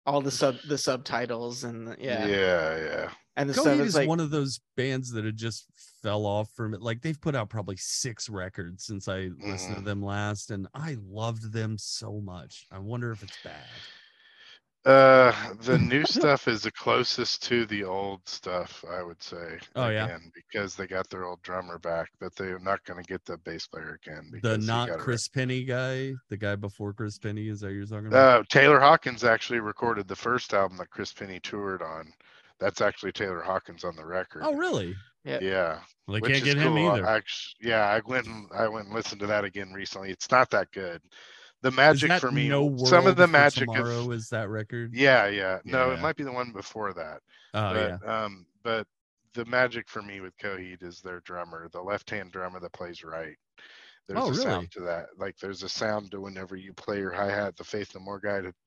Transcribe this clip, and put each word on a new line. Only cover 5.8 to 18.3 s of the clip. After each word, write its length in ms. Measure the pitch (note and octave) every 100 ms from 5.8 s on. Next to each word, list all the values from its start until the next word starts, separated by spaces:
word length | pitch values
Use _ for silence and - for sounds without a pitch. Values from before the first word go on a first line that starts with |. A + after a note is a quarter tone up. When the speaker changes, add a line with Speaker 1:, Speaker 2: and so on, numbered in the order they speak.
| - _
Speaker 3:
fell 240 | A2 G#2+ G#2
off 240 | G#2 G#2+
from 200 | - A2
it. 60 | G#2+
Like, 180 | A#2 A2+
they've 180 | D#3+ D3+
put 140 | E3
out 140 | C#3 G#2
probably 260 | A2 F#2+ F#2+
six 520 | - - B2+ G#2+ -
records 540 | G2+ F#2 - E2+ F2+
since 220 | - G2+ G#2
I 220 | F#2+ F#2 F2
listened 380 | G2+ F#2+ F#2 G2
to 40 |
Speaker 2:
Mm-hmm. 40 |
Speaker 3:
them 180 | G2+ G2+
last, 480 | G2+ G2+ G#2 G#2 -
and 160 | G2+ F#2+
I 220 | - D#3+ B2+ G2
loved 460 | G2+ A2+ A2+ A2
them 240 | A2+ A2 A2
so 420 | - - G#2+ G#2
much. 440 | G2 F2+ C#2 - -
I 60 | F#2+
wonder 340 | G2+ A#2+ A#2+
if 100 | G#2+
it's 160 | G2 -
bad. 200 | F2 D#2 C#2 - - - - _ _ _ - - _ _
Speaker 2:
Uh, 480 | C3+ C3+ C3+ C3 B2+ A2+ - G2+
the 180 | A#2 B2+
new 260 | - C3+
Speaker 3:
<laughs> 20 | E3
Speaker 2:
stuff 420 | B3+ A3 C#3 -
is 140 | A2
the 100 | A2
closest 680 | - - A#2 B2 - A#2 -
to 220 | - A#2+ A2
the 180 | G#2
old 420 | F#2+ F#2+ G2 F#2+
stuff, 540 | -